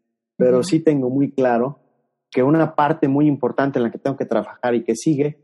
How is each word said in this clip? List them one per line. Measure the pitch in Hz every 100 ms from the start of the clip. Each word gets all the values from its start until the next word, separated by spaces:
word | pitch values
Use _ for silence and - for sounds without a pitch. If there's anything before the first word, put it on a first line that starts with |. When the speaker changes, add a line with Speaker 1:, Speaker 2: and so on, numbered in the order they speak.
| _ _ _ -
Speaker 1:
Pero | 123 123
Speaker 2:
Ujú. |
Speaker 1:
sí | 143 156
tengo | 160 143 127
muy | 131 143
claro | - 127 117 127 143 _ _ _ _ _
que | 131
una | 131 160 156
parte | - 147 160 139
muy | 139 151
importante | 139 120 113 139 127
en |
la | 117
que | -
tengo | 139 127
que | -
trabajar | 110 104 - 123
y | 120
que | 113
sigue | 110 165 139 147 147